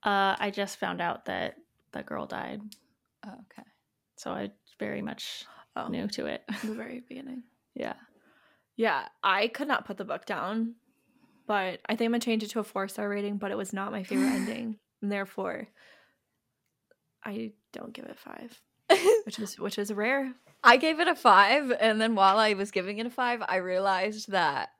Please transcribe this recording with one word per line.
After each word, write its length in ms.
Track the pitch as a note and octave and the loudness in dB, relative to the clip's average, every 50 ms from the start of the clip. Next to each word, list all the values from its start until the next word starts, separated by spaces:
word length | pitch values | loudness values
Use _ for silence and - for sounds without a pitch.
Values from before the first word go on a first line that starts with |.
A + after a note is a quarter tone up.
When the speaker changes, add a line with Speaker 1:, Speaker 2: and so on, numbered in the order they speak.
| - | 0
Speaker 1:
Uh, 340 | G#3 G3+ G3 G3 G3 F#3+ - | 2 2 4 4 2 2 0
I 120 | - G#3 G3 | -2 -4 -2
just 240 | - G3+ G3 - - | -4 -4 -6 -4 -6
found 220 | - F#3+ F3+ F3+ | -4 -4 -4 -2
out 240 | F3 E3+ - - _ | -2 -4 -4 -6 _
that 300 | - F#2 F#2 F2 - - - - _ _ _ _ _ - | -6 -4 -4 -4 -4 -6 -10 -20 _ _ _ _ _ -12
the 100 | - D2 | -12 -10
girl 240 | - - - - | -8 -8 -10 -8
died. 360 | - - - E2 - B1+ - G#3 G#3+ - _ _ _ _ _ _ _ _ _ - | -8 -8 -10 -8 -8 -10 -12 -12 -14 -18 _ _ _ _ _ _ _ _ _ -20
Speaker 2:
Oh, 80 | G#3 F#3+ - G#3+ _ | -20 -20 -20 -20 _
okay. 160 | - - - _ _ _ _ _ _ _ _ _ _ | -20 -20 -20 _ _ _ _ _ _ _ _ _ _
Speaker 1:
So 140 | - - - - | -14 -10 -8 -8
I 200 | - G3+ G3+ G3+ _ _ _ _ _ | -6 -8 -10 -10 _ _ _ _ _
very 240 | G3+ G#3+ - - - | -8 -6 -6 -6 -6
much 420 | - - - - - - - - - - - - _ _ | -8 -10 -10 -10 -12 -12 -12 -14 -18 -20 -20 -20 _ _
Speaker 3:
Oh. 120 | - - - | -8 -6 -6
Speaker 1:
new 180 | - - F#3+ G#3 | -4 -4 -4 -4
to 180 | - - - | -6 -6 -6
it. 180 | - - - - - | -6 -6 -8 -8 -8
<laughs> 140 | G#3+ G#3 - | -8 -6 -6
Speaker 3:
The 100 | A3 G#3+ | -8 -8
very 260 | A3+ A3 A#3 B3 B3 | -8 -10 -12 -12 -14
beginning. 440 | B3 _ B3+ B3+ C#4 C4+ B3+ B3+ A#3+ _ _ _ _ _ _ | -14 _ -16 -16 -14 -14 -14 -14 -16 _ _ _ _ _ _
Speaker 1:
Yeah. 200 | - - A#1+ - - - _ _ _ _ _ _ _ _ _ _ _ _ _ _ | -8 -8 -8 -8 -10 -16 _ _ _ _ _ _ _ _ _ _ _ _ _ _
Speaker 3:
Yeah, 320 | - A3+ A3 E3 C3+ - - _ _ - | 0 0 2 2 0 -4 -6 _ _ 0
I 260 | G3+ F#3+ G3 G#3 A#3 | 2 2 4 2 0
could 200 | A3+ - C#4+ D4+ | -2 -4 -4 -2
not 160 | C4+ F#3+ - | -2 -2 -2
put 120 | - G3+ | -6 -10
the 80 | F3+ G3+ | -10 -8
book 200 | - C#3+ - - | -6 -8 -8 -6
down, 520 | - G#3 E3+ C#3 F3+ G#3 A3+ A3+ A3+ A#3 _ _ _ _ _ _ _ _ _ _ _ _ _ _ | -6 -6 -4 -4 -4 -2 -2 -2 -2 -4 _ _ _ _ _ _ _ _ _ _ _ _ _ _
but 340 | - G#3+ G3+ F#3+ F#3 F3+ - _ - | -2 0 0 0 -2 -4 -8 _ -4
I 80 | A3 | -2
think 100 | A3+ A#3 | 0 2
I'm 60 | A3+ A#3 | 2 2
gonna 80 | A#3+ | 0
change 220 | A#3 B3 A3+ A3 A3 | 2 2 0 0 0
it 80 | G#3 | -2
to 100 | - A3+ | -4 -4
a 40 | G#3 | -6
four-star 440 | - - G3 F#3+ G3 - - G#3 G3+ | -4 -4 -4 -4 -4 -4 -6 -4 -4
rating, 300 | G3+ G3+ G3+ G3+ G#3 G3+ | -4 -4 -4 -4 -4 -4
but 120 | G#3 G3 | -4 -4
it 60 | G3+ | -4
was 160 | - G3 F#3+ - | -4 -6 -6 -6
not 200 | F#3+ G3 G3 - | -6 -6 -4 -6
my 100 | G#3 F#3+ | -8 -6
favorite 260 | - - C4 C4+ C4+ | -2 0 0 2 2
Speaker 1:
<laughs> 20 | C4 | 2
Speaker 3:
ending. 460 | F#3+ F#3+ G3 A3+ A#3 A#3 A3+ A3 G#3 _ _ _ _ - | 0 -2 -4 -6 -6 -6 -8 -8 -10 _ _ _ _ -4
And 80 | G3+ G3+ | -4 -2
therefore, 560 | G3+ G3 G3 - - F#3+ F#3 E3+ - - - _ _ - - - _ _ _ _ _ _ _ _ _ _ _ _ _ _ _ _ _ _ _ _ _ _ _ _ _ - | -2 -4 -6 -6 -6 -6 -4 -4 -6 -10 -12 _ _ -20 -20 -20 _ _ _ _ _ _ _ _ _ _ _ _ _ _ _ _ _ _ _ _ _ _ _ _ _ -12
I 280 | A3+ G3+ G#3 - G#3+ G#3 _ _ _ - | -10 -8 -8 -10 -10 -12 _ _ _ -16
don't 200 | - - - - | -16 -14 -14 -14
give 120 | - - | -16 -16
it 120 | - - - | -16 -16 -18
five, 420 | - - G1+ G1+ - A#3+ - - _ _ _ _ _ _ | -18 -18 -16 -16 -16 -18 -20 -20 _ _ _ _ _ _
Speaker 2:
<laughs> 360 | F4 F#4+ F4 F#4 A4+ A4+ G4+ | 6 6 8 6 6 6 4
Speaker 3:
which 140 | - F#3+ - | -2 -8 -8
is, 200 | G#3+ F#3+ - - | -8 -8 -8 -6
which 200 | - G3 F#3+ - | -6 -6 -4 -4
is 140 | G3+ G3+ G#3+ | -4 -4 -2
rare. 420 | G3 G#3 A#3 C4 C#4 C4+ C4 B3+ _ _ _ _ _ - | -2 0 0 0 0 -2 -4 -8 _ _ _ _ _ 8
Speaker 2:
I 140 | A#3+ A#3+ | 8 8
gave 240 | C4 C#4 D#4 D#4+ D4+ | 8 8 2 2 2
it 80 | F4 F4+ | 2 2
a 60 | E4 | 2
five, 560 | - - B3 G3+ F#3 G3+ G3 A#3 C#4+ D4 C4 A#3+ | 4 6 8 10 10 10 8 6 4 4 0 0
and 280 | - G#3+ A3+ G#3+ G#3+ | 4 4 4 4 4
then 140 | A3 A3+ A#3 | 2 2 4
while 240 | G3+ G3 G3 F#3+ G#3+ | 6 6 6 8 6
I 160 | A3 G#3+ G#3 | 6 4 4
was 160 | F#3+ G3 G#3 | 0 -2 -2
giving 280 | - G3 F3+ F#3+ G#3 G#3 | -2 -4 -4 -2 -4 -6
it 80 | A3+ | -6
a 40 | A#3+ | -6
five, 320 | A#3+ - B3+ A#3+ A#3+ A#3 G#3+ - | -4 -2 -2 -2 -2 -2 -2 -2
I 80 | - | -2
realized 760 | F#3 F3+ F#3 F#3 F#3 F#3+ G3 F#3+ F#3 F#3+ G#3+ G#3+ G#3+ G#3+ - G3 | -2 0 0 -2 0 2 2 2 2 0 -2 -4 -6 -10 -2 0
that 380 | F#3+ E3+ D3+ C#3 C3 F2 - _ _ | 2 2 2 2 0 -4 -6 _ _